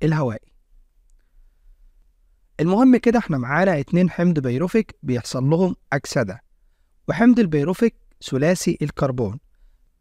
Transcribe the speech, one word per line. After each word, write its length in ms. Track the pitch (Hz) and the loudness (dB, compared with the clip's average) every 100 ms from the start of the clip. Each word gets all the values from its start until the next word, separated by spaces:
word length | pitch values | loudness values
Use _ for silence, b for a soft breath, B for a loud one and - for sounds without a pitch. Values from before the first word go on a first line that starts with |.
الهوائي. 480 | 156 156 131 110 _ _ _ _ _ _ _ _ _ _ - _ - - - _ _ _ _ _ _ - | -2 0 -2 -6 _ _ _ _ _ _ _ _ _ _ -20 _ -20 -20 -20 _ _ _ _ _ _ -4
المهم 380 | 165 202 262 247 | 0 4 6 6
كده 220 | 240 226 | 4 0
إحنا 180 | - 139 | 0 -4
معانا 420 | 120 151 196 151 | -2 0 2 0
اتنين 300 | - 175 180 | -2 0 0
حمض 300 | - 175 156 | 0 0 0
بيروفيك 560 | 127 123 175 226 - - | -2 -2 0 -2 -2 -8
بيحصل 400 | 139 123 - 127 | -6 -6 -6 -4
لهم 320 | 135 165 185 - _ | 0 2 0 -2 _
أكسدة، 500 | 143 - 151 101 113 _ _ _ _ _ _ - | -6 -4 -4 -4 -8 _ _ _ _ _ _ -8
وحمض 320 | 147 240 240 | 2 4 4
البيروفيك 560 | 190 151 147 185 233 _ _ _ | 2 0 -2 0 -2 _ _ _
ثلاثي 540 | - 131 151 185 185 - | -6 -2 0 0 -2 -2
الكربون، 580 | 147 - 139 127 107 120 _ _ _ _ _ _ | -4 -4 -4 -2 -4 -6 _ _ _ _ _ _